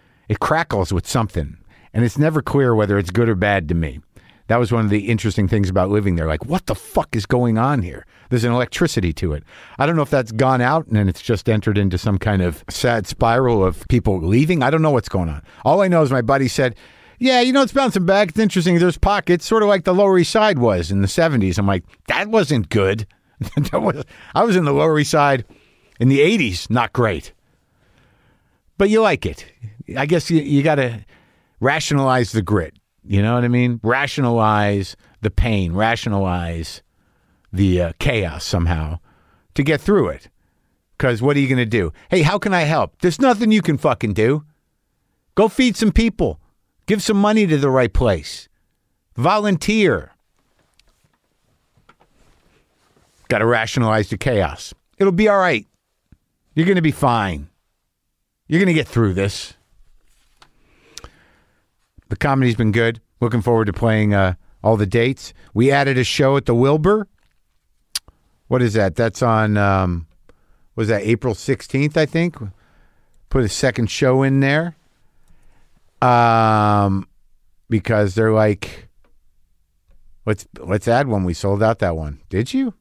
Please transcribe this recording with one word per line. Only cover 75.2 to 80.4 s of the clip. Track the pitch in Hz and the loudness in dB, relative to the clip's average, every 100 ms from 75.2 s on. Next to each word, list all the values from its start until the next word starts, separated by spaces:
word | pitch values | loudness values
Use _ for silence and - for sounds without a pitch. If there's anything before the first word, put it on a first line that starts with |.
| _ - - _ _ _ _ _ | _ -20 -20 _ _ _ _ _
Um, | 127 120 120 113 110 107 104 104 101 98 95 _ _ _ _ _ _ | 2 4 4 4 2 2 2 2 2 -2 -6 _ _ _ _ _ _
because | 110 - 110 104 95 | -4 0 0 0 0
they're | 110 | 2
like, | 110 107 101 - - - _ _ _ _ _ _ _ _ _ _ - - - - | 4 2 0 -6 -16 -20 _ _ _ _ _ _ _ _ _ _ -20 -20 -12 -6
"Let's, | 107 | -6